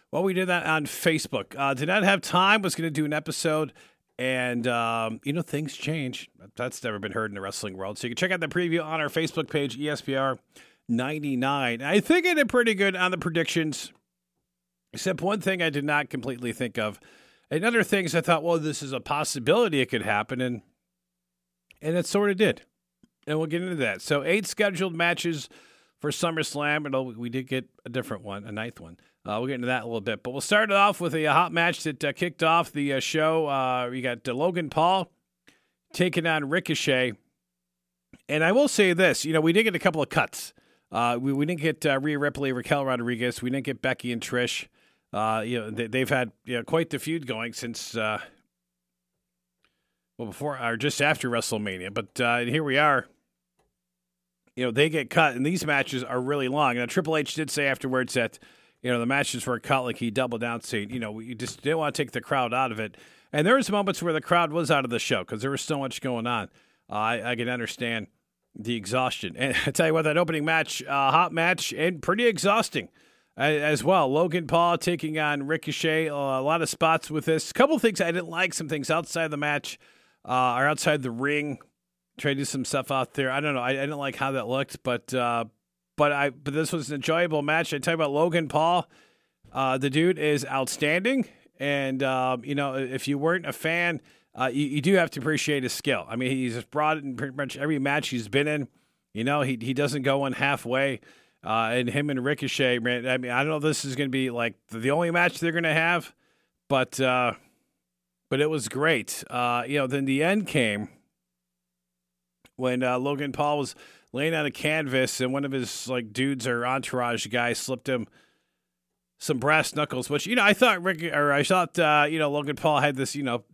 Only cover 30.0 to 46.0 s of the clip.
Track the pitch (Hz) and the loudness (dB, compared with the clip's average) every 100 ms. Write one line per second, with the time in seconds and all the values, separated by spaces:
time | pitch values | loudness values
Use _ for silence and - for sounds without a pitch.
30 | 101 107 127 135 - 208 220 196 202 - | -4 -4 -6 -6 2 2 4 6 6 4
31 | 170 160 156 160 175 165 170 160 160 135 | -2 2 4 4 4 2 0 0 -4 -4
32 | 143 135 175 - 160 165 160 147 143 135 | -4 -2 -4 0 4 4 2 -2 0 0
33 | - 156 156 160 151 135 127 127 123 127 | 0 2 4 4 2 0 0 0 -2 -4
34 | 127 120 - 123 165 175 151 151 170 190 | -4 -4 -4 0 0 0 -2 2 4 4
35 | 170 _ _ _ _ _ _ _ _ - | 0 _ _ _ _ _ _ _ _ 0
36 | 180 170 165 156 139 170 - 151 - 127 | 2 2 2 0 0 0 0 0 2 4
37 | 127 110 _ _ _ _ _ _ _ _ | 2 -2 _ _ _ _ _ _ _ _
38 | _ - - 151 160 226 294 - 190 175 | _ -16 -4 2 4 6 6 6 4 6
39 | 185 120 151 160 160 180 226 175 190 156 | 6 4 2 4 4 4 4 2 0 0
40 | 143 - 110 - - - _ _ _ 110 | 0 0 0 -4 -14 -16 _ _ _ 0
41 | 120 120 135 139 151 175 156 147 151 135 | 0 0 0 0 0 0 -2 0 0 2
42 | 147 143 143 139 139 127 117 147 135 127 | 0 0 0 0 -2 -2 0 0 0 0
43 | 117 117 123 - 123 135 131 123 131 127 | -2 -2 -2 -2 -4 -2 -4 -2 -2 -2
44 | 123 117 - 123 123 - - _ _ _ | -4 -6 -2 -2 -2 -4 -8 _ _ _
45 | _ 104 110 110 110 120 107 107 113 127 | _ -2 0 0 -2 -4 -4 -6 -2 -2